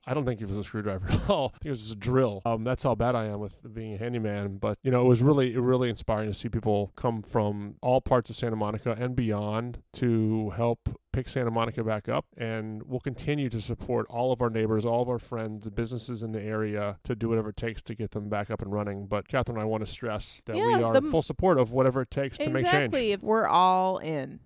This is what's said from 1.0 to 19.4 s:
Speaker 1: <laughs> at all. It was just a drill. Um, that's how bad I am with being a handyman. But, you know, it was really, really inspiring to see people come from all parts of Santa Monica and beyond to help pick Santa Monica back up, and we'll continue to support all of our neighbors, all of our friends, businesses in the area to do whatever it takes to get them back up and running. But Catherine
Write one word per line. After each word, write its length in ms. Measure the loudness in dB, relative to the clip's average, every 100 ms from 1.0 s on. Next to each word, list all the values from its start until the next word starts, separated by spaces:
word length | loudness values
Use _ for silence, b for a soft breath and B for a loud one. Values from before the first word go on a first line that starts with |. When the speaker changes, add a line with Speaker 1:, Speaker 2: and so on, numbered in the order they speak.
| 0
Speaker 1:
<laughs> 20 |
at 200 | 0 2
all. 240 | 0 0 -4
It 60 | -8
was 100 | -6
just 100 | -6
a 20 | -6
drill. 440 | 2 4 4 2 -2
Um, 200 | -2 0
that's 180 | 0
how 120 | 0 2
bad 200 | 2 0
I 100 | -2
am 120 | -4
with 340 | -8 -12 -14
being 200 | -12 -8
a 40 | -6
handyman. 600 | -4 -2 -2 -2 -4 -4
But, 200 | -4 -2
you 80 | 2
know, 100 | 4 6
it 20 |
was 160 | 8
really, 320 | 8 6 4 2
really 340 | 2 2 2
inspiring 380 | -2 -2 -2 -2
to 60 |
see 160 | -4 -4
people 420 | -2 2 2 0 -2
come 240 | -2 -2
from 540 | -2 0 0 -2 -8 -6
all 200 | 2 2
parts 280 | 4 2 2
of 60 | -4
Santa 220 | -2 0
Monica 340 | -2 -2 -2 -2
and 160 | -2 0
beyond 640 | 0 0 0 -2 -4 -8 -14
to 560 | -2 2 4 4 2 -2
help 480 | 0 0 0 -4 -8 _
pick 180 | -6 -4
Santa 220 | -2 0
Monica 320 | 0 0 -2
back 260 | -2 -2 -2
up, 160 | -4 -4 -8
and 460 | -6 -4 -6 -10 -8
we'll 120 | -6
continue 480 | -6 -6 -4 -2 -2
to 140 | -4
support 460 | -4 -6 -2 -2 -2
all 220 | 0 0
of 100 | 2
our 80 | 0
neighbors, 340 | 2 2 2
all 160 | 2 0
of 40 | 0
our 100 | -2
friends, 500 | -4 -6 -6 -8 -8
businesses 540 | -4 -4 -4 -6 -6
in 80 | -6
the 100 | -6
area 560 | -4 -2 -2 -2 -4 -6
to 100 | -6 -2
do 140 | 0
whatever 200 | 0 0
it 60 | -6
takes 280 | -6 -6
to 100 | -10
get 160 | -6 -6
them 180 | -6 -4
back 200 | -4 -2
up 140 | -4
and 80 | -2
running. 340 | -2 -2 -4 -4
But 220 | -4 -2
Catherine 300 | -2